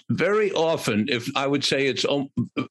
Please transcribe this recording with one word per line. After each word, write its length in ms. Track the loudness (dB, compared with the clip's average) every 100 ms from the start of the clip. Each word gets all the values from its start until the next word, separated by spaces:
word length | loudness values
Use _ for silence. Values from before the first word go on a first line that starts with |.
| -2
very 420 | 0 2 2 2
often, 560 | 2 0 0 0 0 0
if 200 | -2 -2 -2
I 100 | 0
would 180 | 0
say 220 | 0 0 0
it's, 200 | 0 0
um, 240 | 0 -2 -4 -4 -4 -8